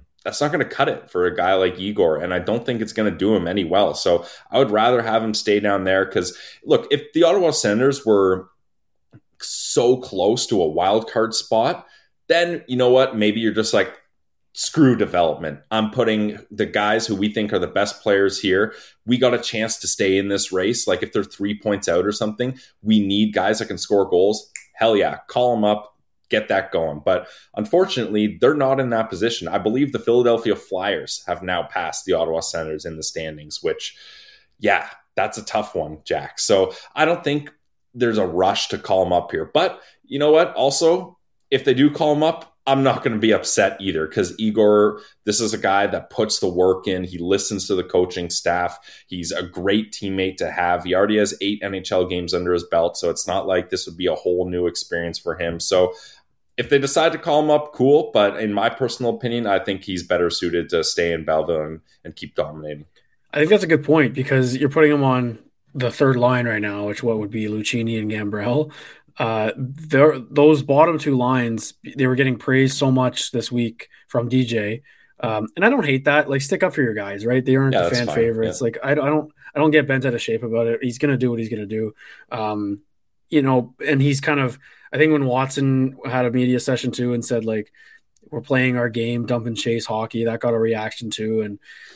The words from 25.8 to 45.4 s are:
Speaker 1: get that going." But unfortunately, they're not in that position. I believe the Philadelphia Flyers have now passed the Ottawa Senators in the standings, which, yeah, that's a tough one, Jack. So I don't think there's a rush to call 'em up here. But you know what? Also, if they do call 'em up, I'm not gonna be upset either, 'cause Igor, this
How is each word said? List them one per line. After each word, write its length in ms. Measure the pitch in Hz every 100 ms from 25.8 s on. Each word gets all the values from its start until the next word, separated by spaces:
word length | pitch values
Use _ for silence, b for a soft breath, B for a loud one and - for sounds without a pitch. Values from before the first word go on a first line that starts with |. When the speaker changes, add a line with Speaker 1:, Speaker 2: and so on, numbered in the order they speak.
| - _ _ _ -
Speaker 1:
get 180 | 107 104
that 240 | 98 95
going." 300 | 87 80 73
But 240 | 92 90 - B B
unfortunately, 840 | 107 107 175 190 131 98 107 107 85
they're 140 | 127
not 260 | 151 131 135
in 80 | 127
that 200 | 113 110
position. 360 | 90 113 - 82
I 120 | 98
believe 340 | 107 127 143
the 60 | 113
Philadelphia 580 | - 123 120 117 113 95
Flyers 640 | - 92 101 82 - - -
have 160 | 85
now 220 | 92 90
passed 420 | 80 92 82 - -
the 80 |
Ottawa 260 | 82 82 80
Senators 460 | - 85 80 76 85
in 100 | 80
the 60 |
standings, 600 | - 85 80 76 76 -
which, 320 | 82 78 - - B B B B B _
yeah, 300 | 101 87 - - _ -
that's 200 | 107 -
a 80 |
tough 300 | - 110 -
one, 240 | 90 76 78 -
Jack. 320 | 78 71 -
So 340 | - 98 92 B B
I 100 | 131
don't 180 | 156 175
think 300 | 143 147 143 - _ _ _
there's 260 | 120 120 107
a 80 | 92
rush 420 | 85 95 95 -
to 100 | 98
call 260 | - 95
'em 80 | 90
up 180 | 87 -
here. 180 | 80 80
But 300 | 151 180 - b b -
you 120 | 139
know 120 | 147
what? 240 | 156 180
Also, 640 | - 135 - 165 180 180 - _ _ -
if 140 | 131
they 100 | 135
do 160 | 127 147
call 240 | 147 151 147
'em 60 |
up, 340 | 156 165 - _ -
I'm 140 | 135
not 220 | 135 117
gonna 140 | 131 107
be 140 | 110
upset 440 | 98 - - 98 -
either, 260 | 95 80 78
'cause 260 | 110 87 -
Igor, 640 | 110 107 104 104 104 - B B
this 160 | 107 104